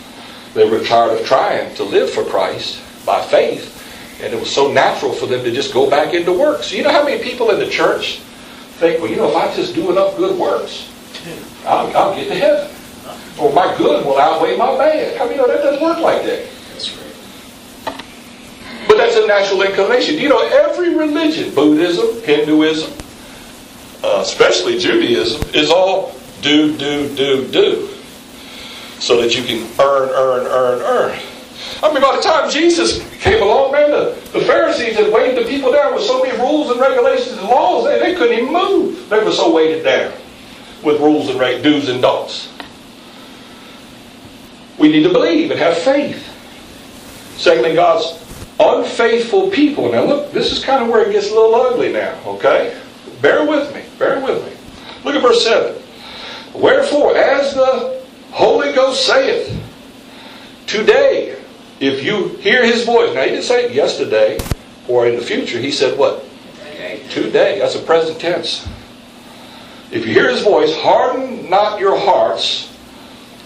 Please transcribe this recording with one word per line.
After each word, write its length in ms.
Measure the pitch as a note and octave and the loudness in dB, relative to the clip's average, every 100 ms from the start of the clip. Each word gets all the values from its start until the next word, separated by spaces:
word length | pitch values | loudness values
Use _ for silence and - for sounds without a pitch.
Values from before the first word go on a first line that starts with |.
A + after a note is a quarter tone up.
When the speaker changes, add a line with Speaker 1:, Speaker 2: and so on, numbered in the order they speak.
| - - - - - | -20 -20 -20 -20 -6
Speaker 1:
They 140 | A2 G#2+ | 2 2
were 140 | A2 | 2
tired 380 | - A#2 A2+ - | 2 2 2 0
of 60 | - | 2
trying 480 | C3+ G3+ B2+ G#2 - | 2 2 -2 -6 -8
to 80 | |
live 260 | G2 G3 - | -2 0 0
for 140 | - | -2
Christ 560 | - G2 F#2 A2+ - - - - | -2 -2 -2 -4 -10 -12 -16 -10
by 180 | - G2 | -2 -2
faith, 1000 | - D3 - - - - - - - - | 2 2 2 -4 -10 -16 -18 -18 -18 -12
and 100 | G#2+ | -8
it 80 | A2+ | -6
was 100 | - | -4
so 220 | C#3+ C3 | 0 2
natural 400 | C3 C3+ - C3+ | 2 2 0 -4
for 140 | - A#2+ | -4 -4
them 180 | B2 | -2
to 80 | B2 | -2
just 200 | B2 C3+ | -4 -2
go 160 | A#2+ - | 0 2
back 260 | C#3+ D#3 | 2 2
into 180 | E3+ E3+ | 0 0
works. 400 | F3+ - - - | 2 2 0 -4
You 100 | G#3 | -2
know 80 | D4 | 2
how 140 | D4+ | 2
many 180 | C#4+ A#3+ | 2 -2
people 280 | B3 B3 A3 | -4 -2 0
in 80 | D#3+ | 0
the 100 | B2 | -2
church 520 | - E3+ - - - - - - - - - | 0 0 0 -6 -10 -14 -20 -20 -20 -20 -2
think, 200 | E3 - | 0 0
"Well, 100 | A3 | -2
you 60 | G3 | -2
know, 120 | - | 0
if 60 | E3 | 0
I 180 | G3 | -2
just 200 | - - | -2 -4
do 160 | - F#3 | -2 0
enough 260 | F#3+ G3 E3 | 2 0 0
good 220 | F#3+ - | -2 0
works, 500 | A#2 - G2 - - - - - E3 D3+ - - C#3 | -2 -2 -6 -12 -16 -20 -20 -18 -14 -16 -16 -10 -2
I'll, 280 | D#3+ D#3 | -2 0
I'll 200 | D3 - - | 0 0 -2
get 120 | - | -4
to 60 | |
heaven. 360 | F3+ D4+ - - - - - - - - - | 0 2 2 -2 -12 -20 -20 -18 -18 -16 -2
Or 140 | C#3+ | 0
my 240 | F3 F#3 - | 2 0 2
good 300 | D3+ - - | 2 2 2
will 120 | - | 2
outweigh 380 | - - E3 G3 | 2 2 0 0
my 180 | B3 C4+ | 0 2
bad." 400 | D#4 D4+ - B3+ | 2 2 -2 -4
How 80 | B3+ | -4
many 100 | C#4+ | 0
know 100 | B3 | 2
that 160 | D4 | 2
doesn't 200 | C#4+ D4 | 0 0
work 160 | E4 E4 | 0 0
like 240 | - - | 0 0
that? 240 | - - - - - | -2 -6 -8 -16 -18
Speaker 2:
That's 240 | - - - | -14 -14 -14
right. 80 | - - - - - - - - - - - - - - - - - - - | -16 -18 -20 -20 -20 -20 -20 -16 -14 -14 -14 -20 -20 -20 -20 -20 -18 -6 0
Speaker 1:
But 80 | A3 | 2
that's 200 | A#3 A3 | 2 0
a 100 | G#3 | 2
natural 360 | G3+ F#3+ F#3 | 0 0 0
inclination. 540 | G3 F#3+ G3+ B3 F3+ D#3 | 0 0 0 0 0 0
You 120 | C#4+ | 2
know, 100 | A3+ A3+ | 2 2
every 460 | C4 - F4 F4 | 2 2 0 -2
religion, 600 | D#4 D4+ D#4 D#4 - - | 0 -2 -2 -2 -2 -4
Buddhism, 680 | - D3+ D3+ F3 E3+ D3+ - | 0 2 4 2 0 -2 -2
Hinduism, 680 | D#3 D3 D3+ D#3 D#3 D#3 - - - - - - - - - - - - | 0 0 2 2 2 0 -6 -12 -16 -18 -20 -20 -20 -20 -20 -20 -20 -6
uh, 200 | G#2+ G2+ | -2 0
especially 560 | - - - A#2+ A#2+ A#2 | 0 2 2 2 0 -2
Judaism, 640 | C#3+ - A#2 A2+ - - - | 0 0 2 0 0 -4 -4
is 160 | E3 D3+ | 0 2
all 440 | F3 F#3+ F#3+ F3 - - - | 4 2 0 -4 -10 -18 -6
do, 360 | C#3+ D3+ D3+ - | 0 2 2 0
do, 360 | C#3+ D3 C3+ | -4 -4 -4
do, 320 | C3 C#3 C3 A#2 | -2 0 0 0
do, 400 | D#3+ A3 - - - - - - - - - - - - - | 0 0 0 -6 -12 -20 -20 -20 -20 -20 -18 -18 -16 -18 -6
so 220 | - A#2+ | 0 2
that 160 | A#2+ B2 | 2 0
you 60 | |
can 240 | B2+ A#2 G#2+ - | -2 -6 -4 0
earn, 300 | C#3 C#3 C3 | 2 2 0
earn, 360 | C3+ C3 B2+ C3 | 0 0 0 0
earn, 340 | B2+ B2+ B2 | 0 0 0
earn. 360 | B3 A#3+ - - - - - - - - | 0 0 0 -4 -12 -18 -20 -18 -16 -2
I 100 | D#4 | 0
mean, 80 | D4 | 4
by 160 | C4+ - | 2 4
the 60 | |
time 260 | - D#4 - | 2 2 2
Jesus 540 | D4 E4+ E4+ - - - - | 2 2 2 0 -2 -8 -4
came 220 | F#3+ G#3+ | 0 2
along, 300 | G3 C4 C4+ | 4 2 2
man, 180 | D4 D4 | 2 2
the, 260 | - - - - | 2 -2 -6 -6
the 80 | - | -2
Pharisees 560 | - - D#4+ - A#3 G#3+ | 2 2 2 0 -2 0
had 160 | G#3 | 2
weighed 240 | A#3 B3+ B3 | 4 2 0
the 80 | |
people 260 | A3 C#4 B3+ | -2 -2 2
down 240 | D4 C#4 | 2 2
with 100 | B3 | 0
so 180 | G#3 C4 | 0 0
many 140 | B3+ A3+ | 0 0
rules 320 | C4 D4+ A#3+ | 0 0 0
and 100 | B3 | 0
regulations 560 | C4+ B3+ B3+ - - - | 2 2 2 2 -2 -6
and 100 | G3 | 0
laws, 380 | C4 E4+ A#3+ | 2 2 2
they, 140 | C#4 - | 2 2
they 160 | F4+ | 0
couldn't 240 | - A#3+ A3+ | 2 2 2
even 140 | C4 | 0
move. 560 | E4+ G4 F4+ - - - | 0 2 2 0 -4 -2
They 120 | G#3+ | 0
were 100 | G3+ | 2
so 200 | F#3 F3+ | 2 2
weighted 300 | D#3+ D#3+ D#3 | 4 2 0
down 280 | C3+ - - - - - - - - - | 0 0 -2 -8 -16 -20 -20 -20 -20 -6
with 180 | D#3 D3 | 0 2
rules 280 | D3+ D3+ C3+ | 4 2 0
and 100 | C3 | -2
reg-, 240 | B2+ A#2+ | -2 0
do's 260 | - D3 B2+ | -2 -2 -2
and 120 | B2 | 0
don'ts. 480 | B2+ C3 - - - - - - - - - - - - - - - - - - - - - - - - - - | 0 0 -4 -12 -14 -16 -18 -20 -20 -20 -20 -20 -20 -20 -20 -20 -20 -20 -20 -20 -20 -20 -20 -20 -20 -20 -16 2
We 100 | D3+ | 4
need 140 | D#3 | 6
to 80 | F3 | 4
believe 400 | - D#4 D#4+ - | 4 2 2 0
and 100 | - | 0
have 160 | E3 E3+ | 0 2
faith. 480 | C4+ C#4+ - - - - - - - - - - - - - - | 2 2 0 -6 -14 -18 -20 -20 -20 -20 -20 -20 -20 -20 -18 -2
Secondly, 380 | F3+ E3 D#3+ | 2 4 4
God's 500 | D#3+ F3 D#3+ - - - - - - | 4 4 2 -2 -8 -16 -18 -6 2
unfaithful 920 | D#3+ A#3+ - - A#3 A3+ - G3 - | 4 2 0 0 2 2 2 2 2
people. 400 | C#4 D4 - A#2+ | 2 2 2 0
Now 120 | - | 0
look, 280 | - C#4+ - | 2 0 -2
this 180 | - - | -2 -2
is 140 | - | -2
kind 180 | - C4+ | 0 0
of 60 | A#3 | 2
where 200 | A3 G3+ | 2 2
it 40 | |
gets 180 | G#3 G3+ | 0 0
a 40 | |
little 200 | A3 A3 | 4 4
ugly 380 | A#3 B3+ A#3 B2 | 4 2 0 -2
now, 260 | G#2+ F#2+ - G2+ | -2 -4 -6 -10
okay? 540 | G2 C3+ E3+ - - - - - - | -2 2 2 0 -8 -14 -20 -20 -2
Bear 240 | - D4 D4+ | 2 2 2
with 260 | D4 - | 0 -2
me, 100 | - - - | -8 -14 -4
bear 200 | D#3+ C4+ | -2 0
with 200 | C4 - | -2 -4
me. 80 | - - - - - - | -6 -14 -20 -20 -20 -10
Look 100 | C4 | -4
at 80 | D4 | 2
verse 220 | A#3+ A3+ | 4 4
seven. 360 | A3+ G3+ - - - - - - - - - | 2 2 0 -6 -16 -20 -20 -18 -16 -16 -14
"Wherefore, 640 | - - C#4 C#4+ C#4+ C4 - | 0 4 4 2 2 2 4
as 380 | C4 C4+ - | 2 2 0
the 480 | C4 C4 A#3+ - - - - - | 2 2 0 -2 -10 -14 -20 -12
Holy 420 | - G#3+ C#4+ C#4+ | 0 2 2 0
Ghost 340 | C4 C4 - - | 2 2 0 0
saith, 460 | C4 B3+ - - - - - - - - - - - - - - | 2 2 -2 -4 -8 -12 -18 -20 -20 -20 -20 -20 -20 -20 -18 -8
today, 720 | G#3 G#3+ B3+ C#4 - - - - - - - | -2 2 4 4 2 -4 -10 -16 -20 -20 -4
if 220 | C3+ - | -2 -2
you 320 | E3+ G#3 E3+ - | -2 -2 -4 -4
hear 240 | G3+ B3+ | 0 2
his 200 | A#3 A#3 | 4 2
voice." 300 | A#3+ A#3 - | 2 2 2
Now, 80 | - | 0
he 80 | - | -2
didn't 140 | - | -2
say 200 | - B3 | 0 0
it 80 | A#3+ | 0
yesterday 640 | C3+ F3 - - C#3 C3 D3 - - - - - | 0 0 0 0 2 2 0 -6 -8 -12 -14 -2
or 220 | B2 A#2+ | 0 2
in 80 | A#2 | 0
the 60 | |
future. 360 | - G#3+ - A2+ | -4 -4 -4 -4
He 120 | C#3 | -4
said 260 | - B2+ - | -2 0 2
what? 260 | - - - - - - | 0 -2 -10 -20 -20 -20
Speaker 2:
Today. 460 | - - - - - | -18 -14 -12 -12 -8
Speaker 1:
Today. 480 | - - D3+ G3 - | -6 0 2 2 0
That's 160 | C3 | -2
a 60 | - | -2
present 400 | - E3 D#3+ - | 0 2 2 -4
tense. 480 | E3+ E3+ - - - - - - - - - - - - - - - | -4 -4 -4 -8 -10 -16 -18 -20 -20 -20 -20 -20 -20 -20 -20 -20 -8
"If 160 | A#2 A2 | -6 0
you 60 | |
hear 180 | G3+ - | 2 2
his 120 | - | 2
voice, 320 | G3+ D#3 - - | 2 4 2 2
harden 720 | D3 A3 B3+ C4 B3+ G#3 E3 | 2 4 2 -2 -6 -8 0
not 320 | F#3+ G#3 G3+ | 2 2 0
your 160 | G3 F#3+ | 0 2
hearts." 720 | G3 - - - - - - - - - - - - - | 2 2 2 0 -4 -6 -10 -18 -20 -20 -20 -20 -20 -16